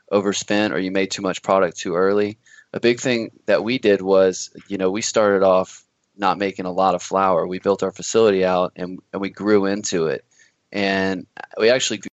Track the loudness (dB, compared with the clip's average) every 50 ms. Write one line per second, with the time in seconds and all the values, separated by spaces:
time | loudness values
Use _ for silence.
0 | _ _ -2 0 0 0 -2 -4 -4 -2 0 0 0 0 -2 -4 -4 -2 -2 -2
1 | -2 -2 -4 -6 -4 -6 -6 -4 -2 0 2 2 2 0 -2 -6 -8 -4 -2 0
2 | 0 2 2 0 0 -2 -4 -10 _ _ -20 -20 -18 _ -6 -2 0 0 0 0
3 | -2 -2 -2 -2 -4 -8 -12 _ _ 0 0 0 0 -2 -4 0 2 2 2 2
4 | 2 2 4 4 4 4 2 -2 -8 -14 -16 -20 -12 -10 -6 -2 -2 -2 -2 -2
5 | -4 -2 0 2 4 4 4 4 4 4 4 4 2 -2 -6 -18 _ _ _ _
6 | _ _ _ -2 -2 -2 0 0 -2 -4 -4 -6 -8 -6 -2 0 2 2 0 0
7 | -2 -2 -2 0 2 2 2 2 0 -2 -6 -4 -2 0 0 0 -2 -4 -6 -6
8 | -8 -2 2 4 4 4 4 4 2 2 2 0 0 -2 -4 -8 -10 -10 -10 -14
9 | -14 _ -8 -8 -8 -8 -8 -4 0 2 2 2 2 2 -2 -4 -4 -4 -2 -2
10 | -2 -2 -2 -4 -8 _ _ _ _ _ _ _ _ _ -6 -2 -2 0 0 0
11 | 0 -2 -4 -6 -8 -12 _ -18 -18 -12 -4 0 2 2 2 2 0 -4 -6 -8
12 | -10 -12